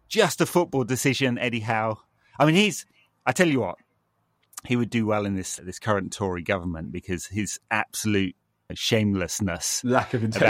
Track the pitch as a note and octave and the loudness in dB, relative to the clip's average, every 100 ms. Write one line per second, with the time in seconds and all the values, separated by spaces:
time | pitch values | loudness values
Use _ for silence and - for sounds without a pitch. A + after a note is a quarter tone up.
0 | _ G#3+ G3 - E3+ F3 F3 C3+ A#2 B2+ | _ 2 2 2 2 2 2 0 0 0
1 | C#3 B2+ C3 A#2+ B2 A#2 A2 A2+ A2 G#2+ | 2 2 0 0 -2 -2 -2 0 0 -4
2 | _ _ _ - D3+ E3 G#3 D#3+ - _ | _ _ _ 2 4 6 4 0 -10 _
3 | _ _ - B2+ F3+ C3+ G2 E2+ _ _ | _ _ -4 2 2 2 -2 -6 _ _
4 | _ _ _ _ _ - - B2 A2+ A#2 | _ _ _ _ _ -18 -2 0 2 0
5 | G#2+ G#2+ G2+ G2 F2+ - F2+ - - G2+ | 0 0 0 -2 -4 -10 -12 -8 0 0
6 | F2 - G2 F2+ E2+ G2 F2+ E2 E2+ F2 | 0 -4 -2 -2 -2 -2 -2 -6 -8 -10
7 | - F#2 - G2 G2 - - G#2+ - - | -6 -8 -6 -6 -6 -8 -4 -4 -4 -4
8 | G#2+ G2+ F#2+ - _ _ _ F2 - A2+ | 0 2 0 -4 _ _ _ -6 0 2
9 | G#2+ G2 F2 - G2 E2+ - - B2 B2+ | 2 0 -2 -2 -4 -2 -4 -4 2 2
10 | A2+ B2 A2 A2+ A2 | 2 -2 -2 2 4